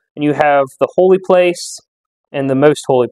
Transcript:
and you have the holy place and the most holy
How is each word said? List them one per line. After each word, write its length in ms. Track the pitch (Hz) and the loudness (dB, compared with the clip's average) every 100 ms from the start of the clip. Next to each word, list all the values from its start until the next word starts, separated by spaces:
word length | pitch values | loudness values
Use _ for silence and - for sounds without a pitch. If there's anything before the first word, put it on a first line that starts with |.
| _ - | _ -6
and 80 | |
you 80 | 147 | -4
have 320 | 139 147 143 139 - | 0 0 0 -2 -4
the 80 | 135 - | -4 0
holy 220 | 185 190 | 2 2
place 540 | 190 180 180 175 - - _ _ _ _ _ | 2 2 2 -2 -10 -18 _ _ _ _ _
and 160 | 143 135 | -6 -4
the 60 | |
most 280 | 131 147 147 - | 2 2 2 0
holy 220 | 131 120 | 0 -2